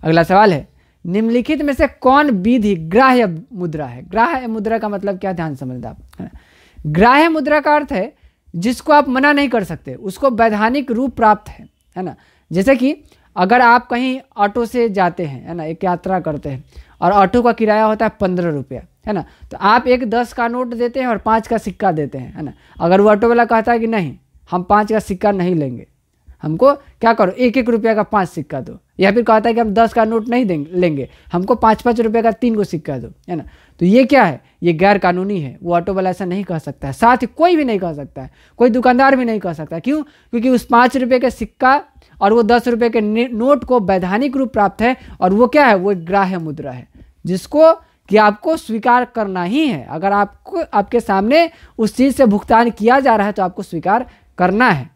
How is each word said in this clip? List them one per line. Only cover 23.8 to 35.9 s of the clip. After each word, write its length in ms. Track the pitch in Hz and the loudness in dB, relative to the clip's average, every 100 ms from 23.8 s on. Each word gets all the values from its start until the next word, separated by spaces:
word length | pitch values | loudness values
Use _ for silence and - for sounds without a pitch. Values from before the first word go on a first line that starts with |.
| 226 | 0
"नहीं, 300 | 226 156 120 _ _ _ | -2 -4 -8 _ _ _
हम 120 | 180 | -6
पाँच 280 | 180 208 208 | 0 0 2
का 80 | 220 | -2
सिक्का 320 | - 185 214 | -4 -2 -2
नहीं 240 | 202 180 175 | 0 0 -2
लेंगे, 320 | 139 120 - _ _ _ _ - | -2 -8 -16 _ _ _ _ -12
हमको 320 | 156 160 262 | -8 2 2
क्या 400 | 277 _ _ 226 | 2 _ _ 0
करो, 180 | 226 180 | 2 0
एक 260 | - 254 220 | 2 0 0
एक 120 | 233 | 0
रुपया 260 | 233 226 214 | 0 0 0
का 80 | |
पाँच 260 | 202 208 180 | 0 -2 -2
सिक्का 320 | - 143 139 | -6 -10 -10
दो", 180 | 113 117 _ - | -12 -18 _ -2
या 120 | 190 | 0
फिर 120 | 208 | 2
कहता 260 | 233 220 226 | 2 2 2
है 40 | |
कि 80 | 226 | 0
"हम 120 | 226 | 0
दस 200 | 196 226 | 2 2
का 120 | 240 220 | 2 0
नोट 220 | 226 220 | -2 -2
नहीं 180 | 240 233 | -2 0
देंगे, 240 | 165 147 | -2 -4
लेंगे, 360 | 180 180 147 123 _ - | -2 0 -2 -8 _ -6
हमको 220 | 175 196 240 | -6 -2 2
पाँच 260 | 226 214 | 2 2
पाँच 180 | 247 233 | 0 0
रुपये 220 | 226 226 | 0 0
का 100 | 226 | 0
तीन 240 | 214 247 220 | 0 -2 0
को 80 | |
सिक्का 340 | 196 165 156 135 | -2 -4 -8 -10
दो", 140 | 131 - - | -10 -20 -10
है 60 | 165 | -10
ना, 80 | - _ _ _ | -10 _ _ _
तो 60 | 175 | 2
ये 180 | 226 | 4
क्या 200 | 262 277 | 4 4
है, 180 | 196 127 _ _ | 4 0 _ _
ये 100 | 170 | -2
गैर 240 | 160 190 202 | 2 2 2
कानूनी 420 | 180 180 190 202 | 2 -2 -2 -4
है। 160 | 139 120 | -6 -10
वो 120 | 175 175 | -2 -2
ऑटो 180 | 175 | -2